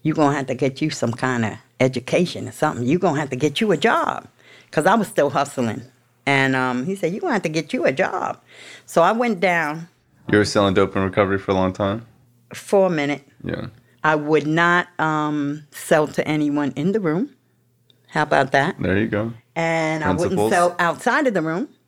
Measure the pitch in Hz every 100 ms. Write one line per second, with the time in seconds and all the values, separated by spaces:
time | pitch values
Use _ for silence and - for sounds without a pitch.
0 | 156 156 143 143 131 123 139 135 156 -
1 | 117 117 131 123 107 - _ - 131 127
2 | - 160 180 104 110 - 151 117 120 175
3 | 180 147 143 127 147 143 220 160 220 311
4 | 311 - - _ - - _ - 160 220
5 | 196 - 143 143 143 - 117 104 - _
6 | _ _ - 139 135 131 127 123 131 196
7 | 165 196 359 214 165 160 156 254 233 135
8 | - - - - _ - - - - -
9 | 170 226 240 190 185 170 151 160 165 _
10 | _ _ - 104 101 107 101 95 95 98
11 | 95 92 98 98 98 95 92 92 98 113
12 | 117 _ _ _ _ - - 202 190 160
13 | 143 143 _ _ - - - - _ _
14 | 156 156 147 156 147 160 170 175 170 -
15 | 156 156 151 151 143 151 147 - - 160
16 | 151 160 - 151 147 143 143 147 165 214
17 | 180 156 285 _ _ _ _ _ _ _
18 | _ 156 151 151 135 139 151 - 90 95
19 | 113 104 113 117 _ 165 165 165 156 156
20 | 151 - 180 196 214 185 175 175 170 151
21 | 247 262 262 190 160 165 285 _